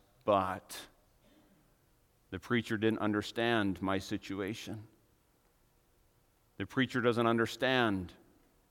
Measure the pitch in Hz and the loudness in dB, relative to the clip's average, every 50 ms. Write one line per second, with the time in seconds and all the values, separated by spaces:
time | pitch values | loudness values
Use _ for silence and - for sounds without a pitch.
0 | _ _ _ _ - 107 101 98 92 92 92 98 - - - - - - _ _ | _ _ _ _ 2 4 4 4 4 2 -4 -6 -10 -12 -16 -16 -16 -18 _ _
1 | _ _ _ _ _ - _ _ _ _ _ _ _ _ _ _ _ _ _ _ | _ _ _ _ _ -20 _ _ _ _ _ _ _ _ _ _ _ _ _ _
2 | _ _ _ _ _ - 95 92 - - 123 117 110 - 113 104 107 113 113 - | _ _ _ _ _ -12 -10 -10 -2 0 0 0 0 0 -2 2 2 2 2 2
3 | 104 107 104 104 98 - - 117 117 117 117 110 101 98 90 85 98 95 95 95 | 0 0 0 0 -2 -2 -4 -2 0 2 2 2 2 0 -2 -2 -2 -2 -2 -2
4 | - - 107 95 - - 98 98 98 95 117 - - 98 98 107 107 - _ _ | -2 -4 -6 -8 -6 -6 -6 -4 -4 -4 -6 -8 -10 -12 -12 -12 -14 -18 _ _
5 | _ _ _ _ _ _ _ _ _ _ _ _ _ _ _ _ _ _ _ _ | _ _ _ _ _ _ _ _ _ _ _ _ _ _ _ _ _ _ _ _
6 | _ _ _ _ _ _ _ _ _ _ _ - 101 - - 135 127 - - 127 | _ _ _ _ _ _ _ _ _ _ _ -10 -10 -6 -2 -2 -2 0 0 2
7 | 113 123 113 120 117 117 117 117 117 113 - - 135 127 131 127 120 113 101 95 | 2 2 4 4 4 4 4 4 2 0 0 -2 0 2 2 4 2 2 2 -2
8 | 90 87 - - - _ _ _ _ _ _ _ _ _ | -4 -6 -12 -18 -20 _ _ _ _ _ _ _ _ _